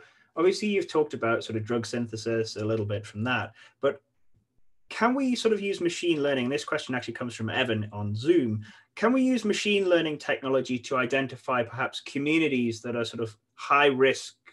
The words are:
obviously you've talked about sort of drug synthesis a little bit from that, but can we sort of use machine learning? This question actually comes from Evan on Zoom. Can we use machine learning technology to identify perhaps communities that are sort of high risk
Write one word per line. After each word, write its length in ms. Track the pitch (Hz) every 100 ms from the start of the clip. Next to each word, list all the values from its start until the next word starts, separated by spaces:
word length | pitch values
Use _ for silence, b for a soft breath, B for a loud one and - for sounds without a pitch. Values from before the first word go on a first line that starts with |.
| B B B 160
obviously 320 | 180 196 214
you've 180 | 196 170
talked 260 | 156 151
about 300 | 127 113 113
sort 140 | - 110
of 80 | 107
drug 200 | 120 110
synthesis 680 | 120 120 110 117 113 110 104
a 80 |
little 220 | 107 110 101
bit 200 | 101 -
from 200 | 104 120
that, 260 | 117 98 B B _
but 200 | 139 - _ _ _ _ _ _ - _ -
can 260 | - 226
we 220 | 262 262 233
sort 180 | 220
of 60 | 202
use 220 | 202 185
machine 420 | 175 - 175 151
learning? 240 | 143 131 123
This 160 | 147
question 320 | - 147 - 127
actually 200 | - 117
comes 200 | 123 110
from 140 | 110
Evan 400 | 107 123 107 107
on 240 | 104 104 107
Zoom. 480 | 139 175 120 107 104 B B -
Can 160 | 220
we 120 | 262
use 200 | 254 254
machine 460 | 208 185 208 196 185
learning 300 | 170 160 147
technology 600 | - 135 135 131 117 120
to 160 | - 131
identify 640 | 120 135 131 127 - 127
perhaps 360 | 110 117 123 -
communities 840 | - 139 143 160 151 131 117 110
that 140 | 123 117
are 80 |
sort 180 | 113 117
of 140 | 110 - _ -
high 320 | - 143 143
risk 480 | 131 131 - - - b